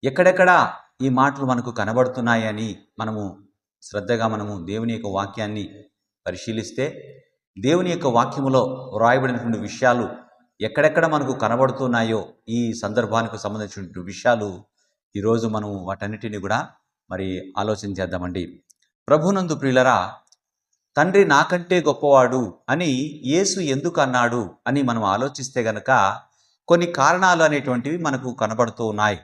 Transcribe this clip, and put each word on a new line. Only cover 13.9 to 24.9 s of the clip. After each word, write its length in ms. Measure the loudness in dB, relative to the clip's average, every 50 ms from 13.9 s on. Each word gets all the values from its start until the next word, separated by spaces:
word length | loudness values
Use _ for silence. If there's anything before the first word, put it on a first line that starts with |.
| -12 -12
విషయాలు 640 | -12 -12 -14 -2 2 2 2 2 0 -6 -8 -10 -16 _ _ _ _ _ _ _ _ _ _
ఈరోజు 320 | -4 0 0 0 0 0
మనం 380 | -2 -4 -4 -6 -6 -8 -8 -8
వాటన్నిటిని 540 | -8 -8 -8 -8 -10 -10 -10 -10 -10 -10 -8
కూడా 300 | -4 -2 -2 -2 -2 -6 _ _ _ _ _ _ _ _
మరి 420 | -8 -6 -6 -6 -6 -8 -10 -10 -8
ఆలోచన 340 | -6 -4 -4 -4 -4 -6 -10
చేద్దామండి. 720 | -6 -6 -6 -6 -6 -6 -6 -6 -6 -6 -8 -8 -12 -20 _ _ _ _ _ _ _ _ _
ప్రభునందు 480 | 2 2 4 4 2 0 0 0 -2 -4
ప్రియులరా, 640 | -2 0 2 4 4 6 6 4 2 0 -2 -8 -16 _ _ _ _ _ _ _ _ _ _ _ _ _ _ _
"తండ్రి 280 | 0 0 4 6 4 6
నాకంటే 560 | 6 6 4 4 2 0 -4 0 0 0 2
గొప్పవాడు" 760 | 2 2 0 0 4 6 6 6 6 6 2 0 -2 -4 -8 _ _ -2
అని 520 | -2 0 0 0 0 -2 -2 -6 -8 -8 -4
యేసు 340 | 0 2 2 2 0 -2 -4
ఎందుకు 420 | -2 -2 -2 -2 -2 -2 0 0
అన్నాడు 540 | 0 2 2 2 2 2 0 -2 -4 -6 -10 _ _
అని 140 | -2 0 0
మనం 220 | 0 0